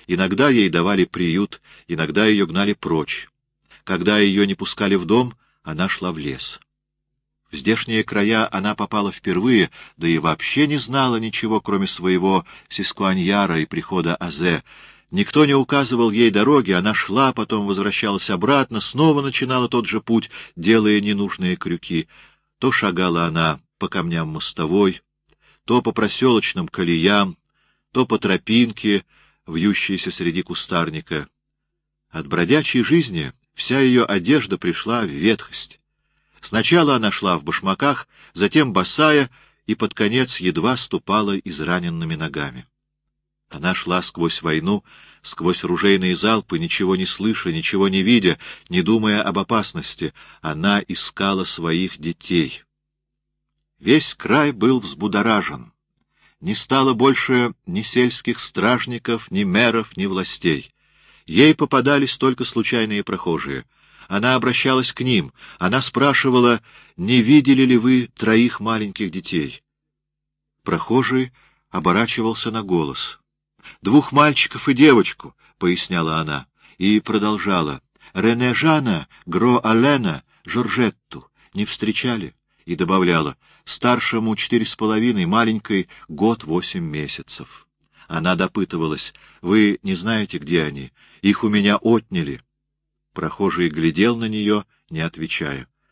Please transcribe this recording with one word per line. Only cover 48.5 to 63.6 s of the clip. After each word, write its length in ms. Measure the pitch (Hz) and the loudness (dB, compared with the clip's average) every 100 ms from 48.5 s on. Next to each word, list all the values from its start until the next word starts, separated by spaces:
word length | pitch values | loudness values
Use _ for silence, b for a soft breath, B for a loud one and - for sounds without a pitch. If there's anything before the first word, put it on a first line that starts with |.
| B B | B B
не 140 | 90 | -2
думая 400 | 87 110 107 104 | 2 2 2 0
об 160 | 98 95 | 0 -2
опасности. 760 | 92 113 98 82 - - 80 - B B | -2 -2 -2 -6 -10 -8 -8 -10 B B
Она 400 | 80 78 95 101 - | -10 -2 2 2 0
искала 580 | 87 - - 98 95 | -6 -6 -4 -2 -2
своих 540 | 87 - 82 85 92 - | -4 -6 -2 -2 -2 -6
детей. 640 | 78 - - 87 71 - _ _ _ _ _ _ _ _ _ _ _ _ | -10 -8 -2 -2 -2 -6 _ _ _ _ _ _ _ _ _ _ _ _
Весь 360 | - 147 - | 2 4 2
край 380 | - - 143 147 | -4 0 2 2
был 280 | 117 117 127 | 2 2 2
взбудоражен. 920 | - - 208 101 113 107 - 69 57 _ _ _ _ _ _ _ | -2 -6 -4 0 0 0 -2 -8 -16 _ _ _ _ _ _ _
Не 140 | 85 | -8
стало 400 | 104 - 131 131 | -6 0 2 2
больше 600 | 117 135 127 - 127 120 - - | 4 4 2 2 0 0 -4 -8
ни 160 | 92 | -6
сельских 560 | 107 123 123 - - 120 | -2 2 2 0 -6 -6
стражников, 920 | - - 101 123 - 120 - 113 - | -6 0 2 2 -2 -8 -4 -4 -4
ни 140 | 95 | -4
мэров, 520 | 101 98 120 113 107 - | 0 2 4 2 -2 -6
ни 100 | 98 | -4
властей. 680 | 95 90 - 85 71 - _ b b b b b | -4 -6 -4 -2 -2 -4 _ b b b b b
Ей 280 | 80 151 | 6 6
попадались 640 | 156 147 135 127 143 135 - | 6 2 2 2 2 0 0
только 260 | 131 123 | 0 0
случайные 580 | 120 117 107 120 110 104 | -4 -4 -2 0 -2 -4
прохожие. 600 | 98 95 - 80 71 67 | -4 -6 -4 -4 -4 -10